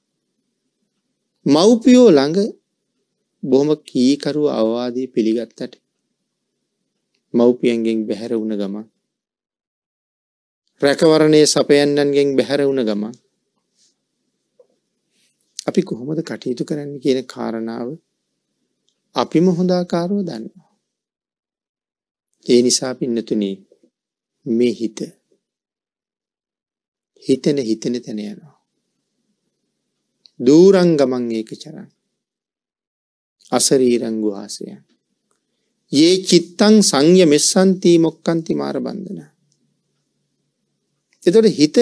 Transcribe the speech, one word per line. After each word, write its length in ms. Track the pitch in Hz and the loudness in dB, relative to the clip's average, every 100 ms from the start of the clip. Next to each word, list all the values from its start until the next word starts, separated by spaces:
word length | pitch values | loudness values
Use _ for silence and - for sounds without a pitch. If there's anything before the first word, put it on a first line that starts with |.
| _ _ _ _ _ _ _ _ _ _ _ _ _ _ - | _ _ _ _ _ _ _ _ _ _ _ _ _ _ 0
මව්පියෝ 640 | 147 196 240 254 247 240 | 4 4 4 6 6 8
ළඟ 280 | 147 139 175 208 - _ _ _ _ _ _ _ _ | 6 2 -2 -4 -6 _ _ _ _ _ _ _ _
බොහොම 280 | 147 131 147 151 | -2 0 2 -2
කීකරුව 720 | - 131 127 143 143 143 147 | -4 0 0 0 -2 -2 -2
අවවාදී 600 | 127 110 117 123 120 131 | 0 -2 -2 -6 -8 -6
පිළිගත්තට 640 | - 110 113 113 - 127 - _ _ _ _ _ _ _ _ _ _ _ _ _ _ _ | -2 -2 -2 -6 -12 -16 -18 _ _ _ _ _ _ _ _ _ _ _ _ _ _ _
මව්පියන්ගෙන් 640 | 120 120 123 123 117 113 113 110 | 0 2 2 -2 -2 -2 -4 -6
බැහැර 260 | 104 117 | -8 -6
වුණ 220 | 117 110 107 | -6 -6 -6
ගමන්, 300 | 98 101 113 _ _ _ _ _ _ _ _ _ _ _ _ _ _ _ _ _ _ _ | -8 -10 -16 _ _ _ _ _ _ _ _ _ _ _ _ _ _ _ _ _ _ _
රැකවරණයේ 680 | 143 139 165 156 156 156 151 | 0 2 4 4 4 4 4
සපයන්නන්ගෙන් 880 | 151 - 143 147 143 143 143 143 131 | 2 2 2 2 0 0 0 0 0
බැහැර 240 | 120 143 | -2 -2
වුණ 240 | 139 135 | -2 -2
ගමන් 300 | 110 104 107 123 _ _ _ _ _ _ _ _ _ _ _ _ _ _ _ _ _ _ _ _ _ _ _ - - | -2 -4 -6 -12 _ _ _ _ _ _ _ _ _ _ _ _ _ _ _ _ _ _ _ _ _ _ _ -14 -6
අපි 140 | - | -4
කොහොමද 380 | - 110 127 160 | -4 -8 -8 -10
කටයුතු 400 | 160 110 - 123 | -10 -10 -8 -8
කරන්න 280 | 135 151 143 143 | -8 -10 -10 -8
කියන 200 | 143 131 | -4 -4
කාරණාව 640 | 127 - 113 113 113 117 120 165 _ _ _ _ _ _ _ _ _ _ _ - | -6 -10 -10 -8 -8 -10 -10 -12 _ _ _ _ _ _ _ _ _ _ _ -6
අපිම 300 | 120 156 180 | -2 0 0
හොඳ 240 | 175 180 | 0 -2
ආකාරව 460 | 180 175 175 175 202 | -2 -4 -6 -4 -6
දන්නවා. 460 | 185 117 113 - _ _ _ _ _ _ _ _ _ _ _ _ _ _ _ _ _ _ - | -6 -10 -14 -20 _ _ _ _ _ _ _ _ _ _ _ _ _ _ _ _ _ _ 0
ඒ 140 | 123 | 2
නිසා 320 | 123 - 131 | 2 0 -4
පින්නතුනි, 560 | 127 135 117 107 110 98 - _ _ _ _ _ _ _ _ - | -6 -6 -6 -4 -4 -4 -6 _ _ _ _ _ _ _ _ -6
මේ 260 | 113 123 | -2 -2
හිත 260 | 104 110 - 160 - _ _ _ _ _ _ _ _ _ _ _ _ _ _ _ _ _ _ _ _ | -2 -8 -10 -16 -16 _ _ _ _ _ _ _ _ _ _ _ _ _ _ _ _ _ _ _ _
හිතෙන 360 | - 131 - 143 | -4 -2 0 -2
හිතෙන 360 | 113 110 139 123 | -2 -4 -4 -8
තැන 160 | 120 110 | -8 -12
යනවා. 420 | 104 104 151 _ _ _ _ _ _ _ _ _ _ _ _ _ _ _ _ _ _ - | -12 -14 -20 _ _ _ _ _ _ _ _ _ _ _ _ _ _ _ _ _ _ -4
දූරං 560 | 123 151 190 196 175 156 | 2 6 6 6 2 2
ගමං 300 | 131 127 120 | 0 -2 -6
ඒකචරං. 580 | 113 110 - - - 139 _ _ _ _ _ _ _ _ _ _ _ _ _ _ _ _ | -6 -8 -14 -18 -20 -20 _ _ _ _ _ _ _ _ _ _ _ _ _ _ _ _
අසරීරං 640 | 123 - 139 127 120 113 110 | -4 0 2 2 0 -2 -6
ගුහාසයං. 600 | 107 98 104 - - - _ _ _ _ _ _ _ _ _ _ _ | -6 -6 -12 -16 -16 -18 _ _ _ _ _ _ _ _ _ _ _
යේ 300 | 139 165 185 | 2 2 2
චිත්තං 580 | 185 175 175 - 208 214 | 2 0 0 0 4 4
සංයමෙස්සන්ති 1080 | 196 139 151 185 175 147 - 196 190 185 185 170 | 4 2 4 4 4 2 2 2 2 2 2 2
මොක්කන්ති 560 | 160 156 - 170 160 | 0 -4 -6 -4 -4
මාර 240 | 147 139 139 | -6 -6 -8
බන්ධන. 400 | 123 - - 175 151 _ _ _ _ _ _ _ _ _ _ _ _ _ _ _ _ _ _ _ | -8 -10 -14 -16 -18 _ _ _ _ _ _ _ _ _ _ _ _ _ _ _ _ _ _ _
එතකොට 260 | - 196 220 | 0 2 2
හිත 280 | 147 151 240 | 2 2 4